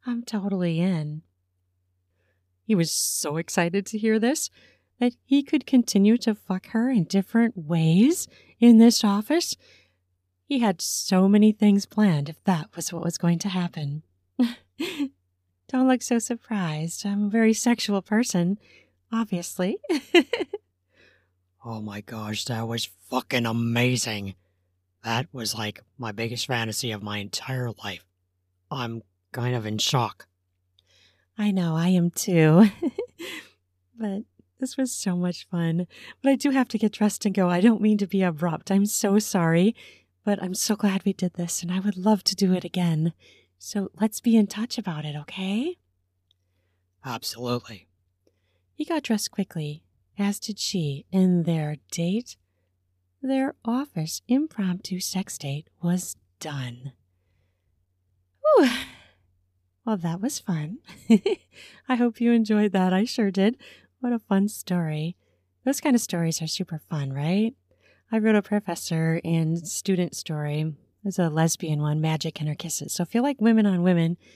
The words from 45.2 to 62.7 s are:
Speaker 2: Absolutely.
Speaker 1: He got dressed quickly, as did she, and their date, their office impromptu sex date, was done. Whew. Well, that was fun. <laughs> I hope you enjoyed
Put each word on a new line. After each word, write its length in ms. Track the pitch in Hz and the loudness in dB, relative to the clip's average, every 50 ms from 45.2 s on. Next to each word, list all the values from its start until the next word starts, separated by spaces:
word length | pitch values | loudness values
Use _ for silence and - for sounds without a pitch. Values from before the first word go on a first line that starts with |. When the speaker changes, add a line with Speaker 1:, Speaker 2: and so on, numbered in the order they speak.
| 147 - - 190 190 190 202 220 269 349 349 - _ _ _ _ _ _ _ _ _ _ _ _ _ _ _ _ _ _ _ _ _ _ _ _ - | -10 -12 -10 -8 -6 -4 -4 -4 -4 -6 -8 -10 _ _ _ _ _ _ _ _ _ _ _ _ _ _ _ _ _ _ _ _ _ _ _ _ -12
Speaker 2:
Absolutely. 840 | 135 117 113 - - - 120 123 120 123 120 - - 107 98 - _ _ _ _ _ _ _ _ _ _ _ _ _ _ _ _ _ _ | -10 -10 -8 -10 -12 -10 -8 -6 -4 -4 -4 -6 -12 -18 -20 -20 _ _ _ _ _ _ _ _ _ _ _ _ _ _ _ _ _ _
Speaker 1:
He 100 | - 302 | -12 -6
got 200 | - 339 302 - | -4 -4 -4 -2
dressed 260 | - 226 208 - - | -2 -2 -2 -4 -6
quickly, 540 | - - 190 - - 165 151 147 147 160 _ _ _ _ _ _ _ - | -6 -6 -8 -6 -8 -8 -8 -8 -10 -14 _ _ _ _ _ _ _ -4
as 220 | 202 202 202 - | -4 -4 -4 -6
did 180 | - - 202 - | -8 -12 -10 -8
she, 480 | - - - 185 156 143 139 143 - _ | -6 -4 -4 -2 -4 -4 -6 -8 -8 _
and 320 | - 190 185 185 180 175 165 | 2 2 4 4 4 2 2
their 320 | 170 165 160 151 147 151 - _ _ | 0 -2 -2 -2 -4 -6 -10 _ _
date, 440 | - 170 170 175 190 226 247 - - _ _ _ _ _ _ _ _ _ _ _ _ _ _ _ _ _ | -6 -4 -2 -2 -2 -4 -6 -8 -16 _ _ _ _ _ _ _ _ _ _ _ _ _ _ _ _ _
their 340 | 277 262 269 269 262 285 - _ - | -4 -2 0 0 0 -2 -4 _ -4
office 580 | 226 233 254 294 - _ 170 156 160 - - - | -4 -2 -2 -4 -4 _ -6 -6 -6 -8 -10 -2
impromptu 720 | - 247 269 311 311 - - 196 185 175 185 - - 185 180 | 0 0 0 0 -2 -4 -4 -4 -2 -4 -4 -6 -8 -6 -6
sex 400 | - - - 185 196 - - - | -6 -6 -6 -6 -6 -6 -10 -10
date, 300 | - 139 139 151 - _ _ _ | -8 -8 -8 -8 -12 _ _ _
was 360 | - 170 180 180 180 - - - _ _ _ _ | -2 -2 -2 -2 -4 -8 -14 -18 _ _ _ _
done. 520 | - 156 143 139 127 123 120 123 127 135 - _ _ _ _ _ _ _ _ _ _ _ _ _ _ _ _ _ _ _ _ _ _ _ _ _ _ _ _ _ - 605 605 | -12 -10 -8 -8 -8 -8 -10 -12 -14 -16 -16 _ _ _ _ _ _ _ _ _ _ _ _ _ _ _ _ _ _ _ _ _ _ _ _ _ _ _ _ _ 2 4 6
Whew. 140 | 453 294 240 240 - - - - - - _ _ _ _ _ _ _ _ _ _ _ _ _ _ _ _ | 6 6 4 0 -4 -8 -12 -18 -20 -20 _ _ _ _ _ _ _ _ _ _ _ _ _ _ _ _
Well, 120 | 233 220 180 | -6 -4 -4
that 220 | 165 165 165 185 | -4 -4 -4 -4
was 200 | 196 277 - - | -6 -6 -8 -8
fun. 380 | - - 170 156 151 156 208 302 _ - - - - - 226 190 - 403 403 | -6 -4 -4 -4 -4 -8 -10 -14 _ -20 -20 -8 2 4 4 4 4 0 -4
<laughs> 540 | - _ _ _ - - - - - _ - | -4 _ _ _ -20 -20 -20 -20 -14 _ -2
I 80 | 262 | 0
hope 240 | 233 240 240 220 - | 0 0 0 0 0
you 120 | 233 233 | 2 2
enjoyed 400 | 240 233 220 208 214 208 214 202 | 4 2 2 2 2 2 2 2